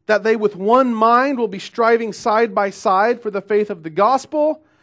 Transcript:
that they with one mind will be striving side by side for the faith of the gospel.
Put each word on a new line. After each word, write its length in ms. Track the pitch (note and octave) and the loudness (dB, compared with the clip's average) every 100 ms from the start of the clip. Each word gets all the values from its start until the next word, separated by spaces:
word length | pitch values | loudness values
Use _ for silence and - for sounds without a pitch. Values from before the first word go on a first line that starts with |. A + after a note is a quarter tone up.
| - | -2
that 180 | G#3 | 0
they 100 | G#3+ | 2
with 220 | A3+ G#3 F3+ | 0 0 -2
one 360 | G3 B3+ B3+ | 2 4 4
mind 460 | A3 A3+ A#3+ C#4 B3+ | 0 2 2 2 -2
will 100 | A3 | -4
be 100 | F#3+ | -6
striving 540 | - - A3+ A#3 A3+ | -10 0 2 2 0
side 420 | - A#3+ G#3+ A#3 | -6 -2 0 0
by 160 | G3 G3 | 0 -4
side 520 | F#3+ A3 F#3+ A3+ A#3 | -2 0 2 2 -2
for 80 | G#3+ | -6
the 120 | F#3+ | -8
faith 280 | F#3+ G#3 G#3 | -2 -2 -2
of 120 | F3+ | -6
the 80 | D#3+ | -6
gospel. 720 | D#3 G#3+ C4 - D4+ D4+ D4+ _ _ | 0 2 0 -2 -2 -2 -4 _ _